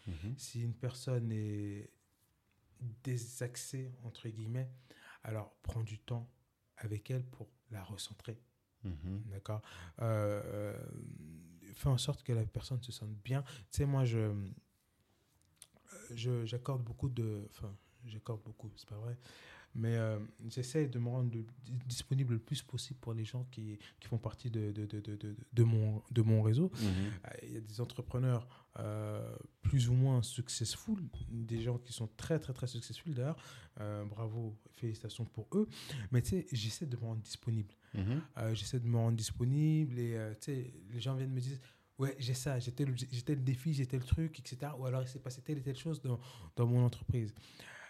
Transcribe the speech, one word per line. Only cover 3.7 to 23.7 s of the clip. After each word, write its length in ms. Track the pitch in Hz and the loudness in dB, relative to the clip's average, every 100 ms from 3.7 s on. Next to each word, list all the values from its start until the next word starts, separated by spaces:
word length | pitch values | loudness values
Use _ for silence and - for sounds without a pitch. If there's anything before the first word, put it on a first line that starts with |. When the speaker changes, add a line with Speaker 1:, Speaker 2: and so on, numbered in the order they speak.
| 131 127 127 | -6 -8 -8
Speaker 2:
entre 240 | 117 - 117 | -12 -8 -8
guillemets, 400 | 107 110 123 131 127 - - - - | -6 -4 -4 -4 -8 -20 -20 -20 -14
alors 320 | 110 110 101 _ | -6 -6 -6 _
prends 200 | - 117 | -6 -4
du 160 | 110 107 | -4 -6
temps 300 | - 120 120 _ _ _ _ - | -6 -6 -6 _ _ _ _ -8
avec 340 | 107 107 - | -6 -6 -4
elle 140 | 131 | -4
pour 240 | 127 - 107 _ - | -4 -10 -16 _ -12
la 140 | 104 | -10
recentrer. 540 | 92 101 - 104 - 113 _ _ _ _ | -8 -10 -10 -10 -10 -10 _ _ _ _
Speaker 1:
Mhm. 400 | 98 78 87 98 110 | -6 -4 -4 -4 -4
Speaker 2:
D'accord ? 360 | 98 - 107 - - - - | -8 -4 -6 -6 -16 -12 -2
Euh, 420 | 113 110 104 104 | 2 4 2 0
euh, 1300 | - 104 104 - - - - - 76 80 85 85 - | -4 -4 -6 -6 -8 -10 -10 -12 -14 -14 -16 -18 -18
fais 140 | - 143 | 0 4
en 100 | 127 | 4
sorte 240 | - 143 | 2 -2
que 100 | - | 2
la 120 | 117 | 2
personne 380 | 110 113 - 127 | 2 -2 -4 -4
se 80 | 127 | -4
sente 240 | - 107 107 | -8 -8 -6
bien. 200 | 113 135 | -2 -2
Tu 360 | 131 120 95 - | -2 -10 -4 2
sais, 80 | 143 | 4
moi, 180 | 139 | 6
je, 300 | 127 113 107 101 95 - _ _ _ _ _ _ _ _ _ - - _ - - - | 6 4 4 2 -4 -8 _ _ _ _ _ _ _ _ _ -20 -20 _ -20 -18 -10
je, 300 | 117 120 120 113 | -2 0 0 0
j'accorde 360 | 120 - 131 | -4 -2 -2
beaucoup 260 | 117 120 139 | -2 -2 -2
de, 380 | 120 113 104 104 | 0 0 -2 -8
enfin, 240 | - 104 95 _ - 123 | -10 -10 -12 _ -18 -12
j'accorde 360 | 107 - 107 | -10 -6 -8
beaucoup, 280 | 110 110 107 101 | -8 -12 -14 -14
c'est 120 | - | -12
pas 100 | 104 | -8
vrai. 180 | 117 123 - - - - - | -8 -8 -12 -20 -20 -20 -10
Mais, 220 | 113 113 | 0 2
euh, 240 | 117 110 107 110 - 113 | 4 4 0 -4 -10 -8
j'essaie 400 | 127 123 160 143 | -4 0 2 2
de 100 | 123 | 2
me 100 | 120 | 2
rendre 240 | 127 123 | 2 2
le, 120 | 113 110 - | 0 -6 -12
di-, 160 | 117 123 123 | -6 -4 -4
disponible 480 | 117 - 131 131 | -4 0 2 4
le 60 | 113 | 2
plus 200 | - 139 | 0 -6
possible 380 | - 123 - 131 | -4 -6 -6 -8
pour 160 | 113 | -4
les 100 | 113 | -4
gens 220 | 110 123 127 | -2 -4 -6
qui, 260 | - 107 | -8 -8